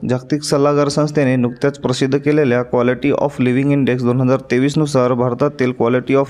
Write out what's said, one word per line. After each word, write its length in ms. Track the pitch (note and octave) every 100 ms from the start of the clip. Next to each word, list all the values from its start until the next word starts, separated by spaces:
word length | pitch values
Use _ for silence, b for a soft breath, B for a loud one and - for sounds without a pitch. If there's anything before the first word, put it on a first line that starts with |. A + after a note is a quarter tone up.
| -
जागतिक 340 | B2+ C3 D3
सल्लागार 440 | D3 D3 C#3+ D3 C#3+
संस्थेने 480 | D3 D3 D3+ C3 B2+
नुकत्याच 440 | A#2+ - C#3+ C#3+
प्रसिद्ध 380 | B2 B2+ C3+ C#3+
केलेल्या 440 | C#3+ D3+ C3+ A#2+ B2 B2
Quality 380 | B2 B2 C#3+ -
of 260 | C#3+ - B2
Living 260 | B2+ C#3 C#3+
Index 220 | A#2+ B2+
दोन 180 | A#2+ B2+
हजार 180 | B2+ C3 -
तेवीसनुसार 640 | A#2+ C#3+ D3+ D3 C3+ B2
भारतातील 600 | B2 B2 A#2+ C#3+ D3 B2+ B2
quality 340 | A#2 B2+ B2
of 100 | C3+